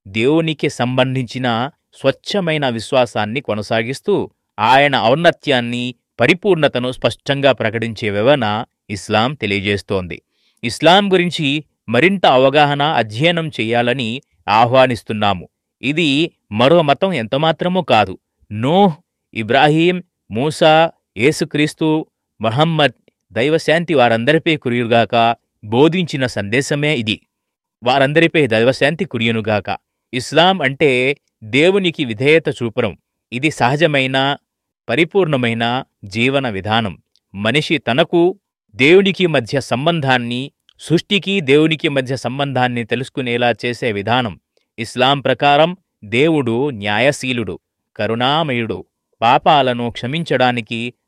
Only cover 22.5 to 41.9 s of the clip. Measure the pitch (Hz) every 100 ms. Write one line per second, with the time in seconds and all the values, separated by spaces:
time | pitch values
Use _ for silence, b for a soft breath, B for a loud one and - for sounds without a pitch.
22.5 | 117 165 156 143 - _ _ _ 104 135
23.5 | 156 - 160 170 135 120 113 120 156 170
24.5 | 151 123 120 117 117 110 120 117 117 _
25.5 | _ 104 117 156 180 170 143 127 - 101
26.5 | 123 139 147 147 151 110 101 _ _ _
27.5 | _ _ _ 117 139 135 151 165 170 135
28.5 | 110 117 127 139 160 175 120 113 113 110
29.5 | 104 95 - _ _ _ 127 117 143 180
30.5 | 190 143 139 151 127 127 143 _ _ 110
31.5 | 123 165 196 180 160 131 107 139 160 160
32.5 | - 117 113 113 78 _ _ _ 117 151
33.5 | - 123 147 165 143 131 135 135 143 _
34.5 | _ _ _ - 120 165 202 170 139 120
35.5 | 113 117 127 135 _ 104 104 123 139 131
36.5 | 95 98 110 110 76 _ _ _ 95 107
37.5 | 139 151 156 - 123 165 175 175 196 _
38.5 | _ _ 104 135 180 196 180 180 147 113
39.5 | 139 - 123 151 170 135 127 120 120 139
40.5 | - _ _ - 160 - 202 190 196 135
41.5 | 143 160 160 160